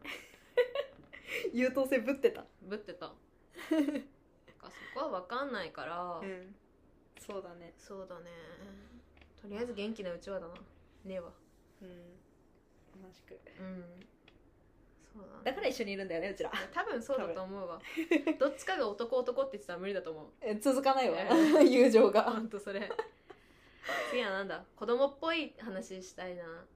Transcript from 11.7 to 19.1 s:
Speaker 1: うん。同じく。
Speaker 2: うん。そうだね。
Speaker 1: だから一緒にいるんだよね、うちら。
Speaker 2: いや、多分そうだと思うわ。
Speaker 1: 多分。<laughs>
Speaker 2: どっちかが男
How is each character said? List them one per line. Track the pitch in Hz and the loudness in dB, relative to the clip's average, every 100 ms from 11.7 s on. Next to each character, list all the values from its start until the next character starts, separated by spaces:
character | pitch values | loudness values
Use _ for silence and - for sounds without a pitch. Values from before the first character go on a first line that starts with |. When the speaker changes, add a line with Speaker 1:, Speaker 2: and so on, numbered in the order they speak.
| - | -20
Speaker 1:
う | 185 | -20
ん。 | 175 175 185 _ _ _ _ _ _ _ 190 | -18 -20 -20 _ _ _ _ _ _ _ -20
同 | 185 | -20
じ | - | -20
く。 | - 190 - - | -20 -20 -20 -14
Speaker 2:
う | |
ん。 | 190 185 175 180 - _ - - - _ _ _ - - - | -12 -12 -14 -18 -20 _ -20 -20 -20 _ _ _ -20 -20 -20
そ | 214 | -20
う | |
だ | 190 - | -18 -6
ね。 | 233 | -4
Speaker 1:
だ | |
か | 262 | -2
ら | 285 | -2
一 | 269 | -2
緒 | 202 | -4
に | |
い | 196 | -4
る | 190 | -4
ん | |
だ | 165 | -4
よ | |
ね、 | 196 | -4
う | 190 | -4
ち | |
ら。 | - | -6
Speaker 2:
い | |
や、 | 202 190 | -6 -6
多 | 339 | -4
分 | 427 240 | -2 -4
そ | 226 262 | -2 -4
う | |
だ | 175 | -2
と | 170 | -6
思 | 185 196 180 | -6 -8 -8
う | |
わ。 | 165 | -10
Speaker 1:
多 | - 320 330 320 320 | -8 -6 2 2 2
分。 | 302 | 2
<laughs> | |
Speaker 2:
ど | 294 | 0
っ | - | 0
ち | - | -4
か | 359 | -2
が | 220 | -2
男 | 208 233 | -2 0